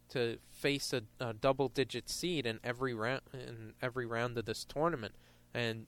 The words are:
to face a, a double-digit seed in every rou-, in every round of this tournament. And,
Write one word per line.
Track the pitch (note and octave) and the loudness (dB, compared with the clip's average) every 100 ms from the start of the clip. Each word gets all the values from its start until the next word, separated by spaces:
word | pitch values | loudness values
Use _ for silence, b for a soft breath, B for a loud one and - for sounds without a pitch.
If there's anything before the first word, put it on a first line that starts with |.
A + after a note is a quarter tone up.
| - | -6
to | C3 A#2 A#2 - | 0 0 -2 -10
face | - D3 C#3+ - | -2 0 2 0
a, | B2+ G#2+ - | -2 -4 -6
a | B2 | -4
double-digit | G#2+ C3+ C3+ C3 C#3 B2+ A#2+ - | 2 4 4 4 4 2 0 -4
seed | - E3+ D#3+ | -4 0 0
in | A#2 A2 | 0 -2
every | A#2+ A#2+ C3 | -4 0 0
rou-, | A2+ A2+ C3+ - | 2 0 0 -4
in | C3 B2 A2+ A2 - | -10 -10 -10 -12 -6
every | B2+ B2+ | -4 -2
round | A#2 A#2 A#2+ A#2 | 0 0 2 0
of | A2+ | -2
this | G#2+ | -4
tournament. | - C#3+ E3 D3 G#2 - b b b | -4 2 2 2 -4 -10 b b b
And, | A#2+ A#2 A2+ | -2 0 -2